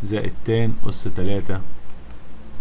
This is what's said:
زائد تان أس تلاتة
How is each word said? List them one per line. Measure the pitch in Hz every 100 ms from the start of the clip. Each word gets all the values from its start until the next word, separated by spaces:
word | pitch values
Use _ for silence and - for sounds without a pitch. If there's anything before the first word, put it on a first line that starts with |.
زائد | 101 104 98 90 -
تان | 113 113 113 -
أس | 95
تلاتة | 90 90 92 98 92 98 92 - - - - - - - - -